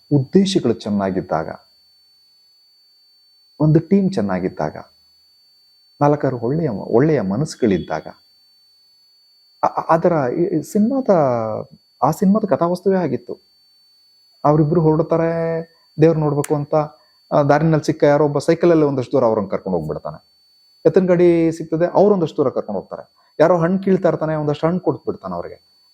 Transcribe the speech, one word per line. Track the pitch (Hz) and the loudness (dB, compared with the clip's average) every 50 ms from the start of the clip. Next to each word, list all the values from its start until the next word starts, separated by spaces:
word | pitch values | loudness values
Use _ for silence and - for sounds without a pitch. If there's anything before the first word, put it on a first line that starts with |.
| _ - 147 | _ -2 0
ಉದ್ದೇಶಗಳು | 139 131 - - 190 196 190 190 165 135 123 110 | 0 0 0 0 0 0 0 0 -2 0 -2 -2
ಚೆನ್ನಾಗಿದ್ದಾಗ, | - - 110 104 101 98 98 95 92 - - 85 78 80 - - - _ _ _ _ _ _ _ _ _ _ _ _ _ _ _ _ _ _ _ _ _ _ _ _ _ _ _ _ _ _ _ _ _ _ _ _ _ _ _ - | -4 -4 -4 -4 -2 -2 -2 -4 -4 -4 -4 -4 -4 -6 -8 -12 -18 _ _ _ _ _ _ _ _ _ _ _ _ _ _ _ _ _ _ _ _ _ _ _ _ _ _ _ _ _ _ _ _ _ _ _ _ _ _ _ 0
ಒಂದು | 151 156 151 160 | 2 4 4 4
ಟೀಮ್ | 160 - 196 202 190 185 - | 4 2 2 2 2 0 -2
ಚೆನ್ನಾಗಿದ್ದಾಗ, | - 101 101 92 90 90 90 - - 78 76 - 82 - _ _ _ _ _ _ _ _ _ _ _ _ _ _ _ _ _ _ _ _ _ _ - | -2 -4 -2 -4 -4 -4 -4 -4 -4 -6 -6 -6 -10 -16 _ _ _ _ _ _ _ _ _ _ _ _ _ _ _ _ _ _ _ _ _ _ 0
ನಾಲ್ಕಾರು | 143 147 147 143 139 135 131 117 | 0 2 2 0 -2 -4 -4 -4
ಒಳ್ಳೆಯ, | 117 113 143 165 165 139 | -4 -4 -2 -2 -2 -4
ಒಳ್ಳೆಯ | 104 92 - - - 117 143 160 151 131 | -4 -6 -2 2 2 4 4 4 2 0
ಮನಸ್ಸುಗಳಿದ್ದಾಗ, | 98 92 98 113 156 - - - 131 107 95 85 76 - 80 78 - - - _ _ _ _ _ _ _ _ _ _ _ _ _ _ _ _ _ _ _ _ _ _ _ _ _ _ _ _ _ - | 0 -2 -2 -2 -4 -4 -4 -2 0 0 0 0 -2 -4 -8 -8 -8 -12 -18 _ _ _ _ _ _ _ _ _ _ _ _ _ _ _ _ _ _ _ _ _ _ _ _ _ _ _ _ _ -4
ಆ, | |
ಆ, | - - - - - 165 | -4 -4 -4 -2 0 0
ಅದರ | 165 165 180 170 156 135 123 - | 2 2 0 0 0 -2 -2 -2
ಈ, | - 170 - - 156 | -2 -2 -2 -4 -4
ಈ | |
ಸಿನಿಮಾದ, | 147 - - 208 208 240 277 269 254 - 196 165 147 131 120 117 113 110 107 110 - - - - _ _ _ - - | -6 -4 -2 0 0 0 -2 -2 0 0 0 2 2 0 0 -2 -4 -4 -6 -8 -10 -12 -18 -20 _ _ _ -2 -2
ಆ | 139 | -2
ಸಿನಿಮಾದ | 156 - 202 190 202 220 214 | 0 0 2 2 2 2 0
ಕಥಾವಸ್ತುವೇ | 190 - - 170 170 180 180 - 202 190 | 0 0 0 0 -2 -2 -2 -2 0 0
ಆಗಿತ್ತು. | 185 175 139 123 117 - - 85 - _ _ _ _ _ _ _ _ _ _ _ _ _ _ _ _ _ _ _ _ - | 0 0 -2 -4 -6 -8 -10 -16 -16 _ _ _ _ _ _ _ _ _ _ _ _ _ _ _ _ _ _ _ _ 0
ಅವರಿಬ್ರು | 143 151 151 160 147 165 175 | 2 2 2 2 2 2 2
ಹೊರಡ್ತಾರೆ | 156 156 156 156 160 160 165 165 165 165 165 165 165 165 165 165 170 - _ _ _ _ - 160 | 2 2 2 2 0 0 0 0 0 -2 -2 -4 -4 -4 -4 -6 -8 -10 _ _ _ _ 0 4
ದೇವ್ರು | 156 165 165 156 | 4 4 4 2
ನೋಡ್ಬೇಕು | 151 147 143 143 143 - 156 | 0 -2 -2 -2 -2 -2 -2
ಅಂತ, | 147 143 - - 156 147 151 - _ _ _ _ _ _ - | -4 -2 -2 -2 -2 -2 -2 -8 _ _ _ _ _ _ -2
ಆ, | - 151 143 | 0 2 4
ದಾರಿನಲ್ಲಿ | 139 147 147 160 165 160 147 - | 4 4 4 4 2 2 2 0
ಸಿಕ್ಕ | - 151 - 160 | -2 -2 2 4
ಯಾರೋ | 147 143 147 151 | 4 4 4 2
ಒಬ್ಬ | 143 143 143 | 0 0 -2
ಸೈಕಲಲ್ಲಿ | - - 170 160 185 175 170 160 151 | 0 0 0 2 4 4 4 4 4
ಒಂದಷ್ಟು | 143 143 131 123 - | 2 0 -2 -4 -2
ದೂರ | - 135 120 | 0 2 2
ಅವ್ರನ್ನ | 113 110 107 98 | 2 2 0 -2
ಕರ್ಕೊಂಡು | 98 104 92 - 95 92 | -4 -6 -6 -4 -4 -4
ಹೋಗ್ಬಿಡ್ತಾನೆ. | 85 78 78 76 76 - 73 - - _ _ _ _ _ _ _ _ _ _ _ _ - | -4 -4 -6 -8 -8 -10 -12 -14 -14 _ _ _ _ _ _ _ _ _ _ _ _ 0
ಎತ್ತಿನ | 165 160 196 185 | 2 2 2 2
ಗಾಡಿ | 180 180 175 180 175 170 170 165 165 | 2 2 4 4 4 4 4 2 0
ಸಿಗ್ತದೆ, | 160 165 165 - 165 160 175 | -2 -4 -8 -6 -4 -2 -2
ಅವ್ರು | 175 - - 190 208 208 | 0 2 4 4 4 2
ಒಂದಷ್ಟು | 185 160 143 - | 2 -2 -2 -2
ದೂರ | - 139 127 | -2 -2 -2
ಕರ್ಕೊಂಡು | - 110 - - 101 92 | -2 -4 -6 -6 -8 -8
ಹೋಗ್ತಾರೆ. | - - 90 - - _ _ _ _ _ _ - | -10 -10 -14 -16 -16 _ _ _ _ _ _ 2
ಯಾರೋ | 147 170 180 | 2 4 4
ಹಣ್ಣು | 175 160 170 190 190 | 2 0 0 -2 -2
ಕೀಳ್ತಾ | 190 202 185 185 190 165 | 0 0 0 2 2 0
ಇರ್ತಾನೆ, | 156 - 160 156 160 | 0 -2 -2 -4 -4
ಒಂದಷ್ಟು | 151 151 147 147 - - | -4 -4 -4 -4 -2 -2
ಹಣ್ಣು | 165 180 180 | -2 -2 -2
ಕೊಟ್ಬಿಡ್ತಾನೆ | - 170 135 117 - 110 92 - - 95 90 | -2 -4 -4 -4 -4 -8 -8 -8 -8 -10 -8
ಅವ್ರಿಗೆ. | 87 82 82 87 - _ _ _ _ _ _ | -8 -10 -12 -14 -20 _ _ _ _ _ _